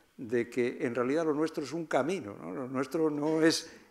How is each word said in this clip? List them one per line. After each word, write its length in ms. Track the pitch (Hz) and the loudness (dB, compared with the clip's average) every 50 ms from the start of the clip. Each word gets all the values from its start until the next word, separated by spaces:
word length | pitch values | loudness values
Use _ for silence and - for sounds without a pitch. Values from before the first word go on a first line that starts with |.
| _ _ _ | _ _ _
de 340 | - 143 107 117 120 117 117 | -14 -6 -2 0 0 0 0
que 280 | - 131 120 120 135 123 | 0 0 0 0 0 -2
en 160 | 165 127 117 | -4 -2 0
realidad 300 | 127 120 127 139 160 165 | 0 0 2 2 0 2
lo 80 | 160 143 | 2 2
nuestro 320 | 147 160 156 - - 151 | 2 0 -2 -2 -4 -6
es 80 | 127 139 | -6 -6
un 120 | 170 165 | -6 -4
camino, 480 | 151 - 143 127 147 190 185 131 104 98 - | 0 2 2 2 2 -2 -4 -4 -8 -10 -10
¿no? 140 | - 165 185 | -10 -8 -8
Lo 140 | 165 131 123 | -6 -6 -4
nuestro 400 | 135 131 139 135 - 165 160 156 | -2 -2 -2 0 0 2 2 2
no 320 | 147 147 147 156 160 160 | 2 0 0 0 2 6
es 280 | 156 165 151 - - - - - - - | 6 6 6 4 0 -6 -14 -20 -20 -18